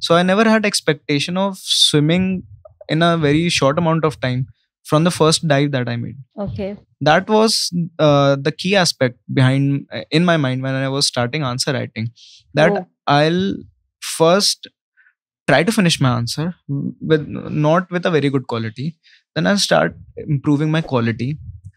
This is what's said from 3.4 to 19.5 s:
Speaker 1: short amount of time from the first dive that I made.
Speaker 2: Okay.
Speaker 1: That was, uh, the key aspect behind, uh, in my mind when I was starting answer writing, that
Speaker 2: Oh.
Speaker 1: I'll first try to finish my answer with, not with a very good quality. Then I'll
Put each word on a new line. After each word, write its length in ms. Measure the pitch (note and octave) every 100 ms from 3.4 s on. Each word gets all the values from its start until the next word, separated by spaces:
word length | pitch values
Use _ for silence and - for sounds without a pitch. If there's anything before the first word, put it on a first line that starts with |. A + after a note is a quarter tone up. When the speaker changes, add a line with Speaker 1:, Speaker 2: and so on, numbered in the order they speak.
| E3+
Speaker 1:
short 260 | - C#3 D#3
amount 300 | E3 D#3+ D#3
of 120 | -
time 260 | B2+ B2+ C3 - _ _
from 200 | - D3+
the 60 | F3
first 360 | - D#3+ D#3+ E3
dive 260 | C#3 D3
that 140 | C3+ A#2+
I 100 | A#2+
made. 200 | A2+ B2 - -
Speaker 2:
Okay. 360 | G3+ D#3+ G3 G3+ _ -
Speaker 1:
That 260 | D3 E3 F#3+
was, 420 | G#3+ A3 - - F3 E3 -
uh, 380 | D3+ C#3+ C#3 C#3
the 100 | D3
key 240 | - F3+
aspect 440 | G3 E3 - B2+ - -
behind, 520 | C3+ B2+ C3+ C#3 C#3+ -
uh, 80 | - -
in 140 | D#3
my 140 | F3+ E3
mind 240 | C3 B2+
when 120 | C3
I 140 | C3+ C3+
was 180 | C#3 C#3+
starting 360 | B2+ A#2+ D#3
answer 320 | C3+ B2 -
writing, 340 | B2+ A#2+ A2 A2+ _ - - _
that 180 | D3+ D#3+
Speaker 2:
Oh. 140 | G3+ F3+ _ -
Speaker 1:
I'll 500 | D3 D#3 F3 F#3+ - - _ _ _
first 680 | - - E3 F#3+ G3+ - - _ _ _ _ _ _ _ -
try 160 | C#3
to 100 | F3
finish 280 | A3 F3 -
my 160 | C3+ A#2
answer 380 | A#2 - E3 - -
with, 600 | C#3 B2+ - D3 D#3 C#3+
not 640 | G#2+ - D3+ D3+ E3+ F3+
with 160 | F3 F#3
a 40 |
very 200 | D#3 C#3
good 160 | C3+ A#2+
quality. 500 | A#2 A2+ A2 D3+ - _ _ _
Then 120 | D3+
I'll 120 | F3